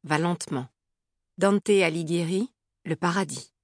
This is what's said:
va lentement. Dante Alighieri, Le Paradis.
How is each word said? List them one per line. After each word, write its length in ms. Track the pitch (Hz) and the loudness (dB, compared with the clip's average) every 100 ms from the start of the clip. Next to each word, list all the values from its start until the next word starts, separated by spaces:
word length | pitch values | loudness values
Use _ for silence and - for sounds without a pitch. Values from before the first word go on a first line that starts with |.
va 140 | - 151 | -2 0
lentement. 500 | 170 170 - 135 127 _ _ _ _ _ _ - | 0 -2 -4 -6 -8 _ _ _ _ _ _ 0
Dante 320 | 196 202 - | 2 2 4
Alighieri, 800 | 202 170 160 160 170 165 190 247 _ _ _ | 4 4 0 -2 -2 0 -2 -4 _ _ _
Le 120 | - 160 | -8 -2
Paradis. 560 | 175 180 170 131 - _ | 0 0 -4 -6 -14 _